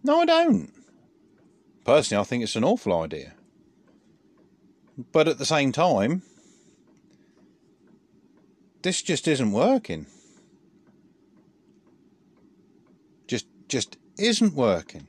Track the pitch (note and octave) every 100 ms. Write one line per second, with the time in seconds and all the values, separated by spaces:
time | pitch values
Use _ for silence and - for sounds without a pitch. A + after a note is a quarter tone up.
0 | B3+ D#4 E4+ E4 E4+ A#3 C#2+ - _ _
1 | _ _ _ _ _ _ _ _ - C#3
2 | - G#2 G2 B2 A2+ A2+ B2+ A#3+ - F2
3 | D#2+ D#2 - - _ _ _ _ _ _
4 | _ _ _ _ _ _ _ _ _ -
5 | A#2 D#3+ D#3 D3 C3 D#3 C#3 B2 F3 A#2
6 | G#2 F3+ - _ _ _ _ _ _ _
7 | _ _ _ _ _ _ _ _ _ _
8 | _ _ _ _ _ _ _ _ F#3 F#3
9 | - D#3 - C#3 A#2 G2+ F#3 C4+ - D#2+
10 | - - _ _ _ _ _ _ _ _
11 | _ _ _ _ _ _ _ _ _ _
12 | _ _ _ _ _ _ _ _ _ _
13 | _ _ - A#2 - _ _ B2+ - -
14 | _ - G#3+ A3+ A3 D3 A#2+ F2 - -